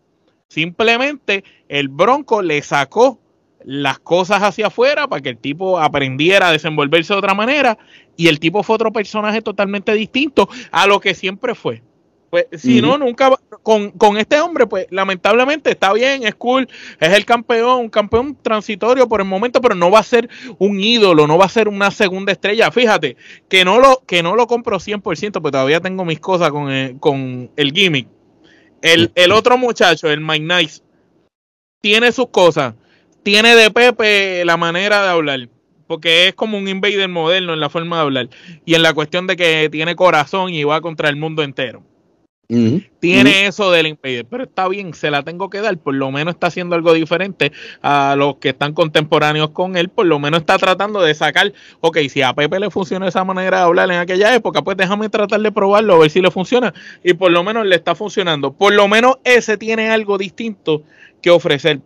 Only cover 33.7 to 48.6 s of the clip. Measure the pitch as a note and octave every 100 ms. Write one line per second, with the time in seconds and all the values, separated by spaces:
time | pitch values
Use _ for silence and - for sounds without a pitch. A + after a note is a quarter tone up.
33.7 | A#3 B3 A3+ A3 G3+ G3 F3+ E3+ E3+ E3+
34.7 | F3 G3+ G#3 G3 E3+ D3+ C3+ A#2+ _ _
35.7 | _ - E3 E3 E3 F#3 - A3 G#3 G3
36.7 | F#3+ G3+ G3+ F#3+ F3 D#3+ F#3 F3+ D#3+ D3
37.7 | E3+ E3 E3+ D3 C3 B2 - - E3 -
38.7 | E3 E3 D#3 D3+ F3+ F#3 F3+ F3 D#3+ D#3
39.7 | D3+ D#3+ E3+ F3+ D#3+ C#3+ F#3+ F#3 E3 D3
40.7 | D#3 E3 D#3+ D#3 C#3+ D#3 D#3 C#3+ C3+ B2+
41.7 | - _ _ _ _ _ _ - A#2 A2+
42.7 | D3+ - _ E3+ F#3 G3+ G3 G3+ F3+ G3
43.7 | E3+ D#3 D3+ C3+ A#2+ A#2 - C4 - F#3
44.7 | G3 F#3+ D3 D#3 C#3+ C#3+ F3 F#3+ G3 G#3+
45.7 | F#3 - C3+ C3+ C3+ D#3+ E3+ F3 F#3 F3
46.7 | E3+ E3 E3 D#3+ E3+ G3 - C#3+ - -
47.7 | - C3+ C#3+ C#3 C#3 C#3+ C3+ D3 C3+